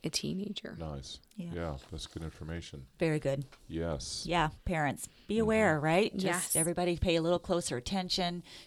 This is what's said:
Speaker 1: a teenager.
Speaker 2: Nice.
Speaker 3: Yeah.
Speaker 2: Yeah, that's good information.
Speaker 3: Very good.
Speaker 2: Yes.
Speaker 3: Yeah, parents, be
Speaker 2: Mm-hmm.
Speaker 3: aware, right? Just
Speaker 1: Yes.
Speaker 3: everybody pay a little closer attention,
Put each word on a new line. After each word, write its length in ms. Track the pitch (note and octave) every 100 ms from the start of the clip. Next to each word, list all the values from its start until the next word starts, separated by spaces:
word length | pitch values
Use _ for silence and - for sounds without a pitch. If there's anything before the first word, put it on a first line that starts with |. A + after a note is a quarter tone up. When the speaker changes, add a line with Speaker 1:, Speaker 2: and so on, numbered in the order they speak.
Speaker 1:
a 60 | -
teenager. 680 | - D3 F3+ G3+ G3 - E2+
Speaker 2:
Nice. 400 | D#2+ C#2+ C2 - - -
Speaker 3:
Yeah. 140 | E3+
Speaker 2:
Yeah, 240 | F2 E2+ C#2 -
that's 160 | D#2+ -
good 160 | -
information. 640 | D#2+ - D2+ E2+ - C#2+ C2 -
Speaker 3:
Very 200 | E3 D3+
good. 260 | C#3 C#3 C#3 - -
Speaker 2:
Yes. 580 | D#2+ E2 C3+ - - -
Speaker 3:
Yeah, 220 | E3+ D#3 - -
parents, 420 | E3+ D3 - - - -
be 80 | G#3+
Speaker 2:
Mm-hmm. 60 |
Speaker 3:
aware, 360 | A3 A3 G#3 D#3
right? 320 | D#3 E3+ -
Just 100 | - F#3
Speaker 1:
Yes. 300 | F3 - E3
Speaker 3:
everybody 420 | D#3+ F3 F3+ E3+
pay 180 | F#3 E3
a 60 |
little 180 | E3 F3
closer 380 | - F3 F3 B2+
attention, 680 | - G3 F3+ - F3 F3 - -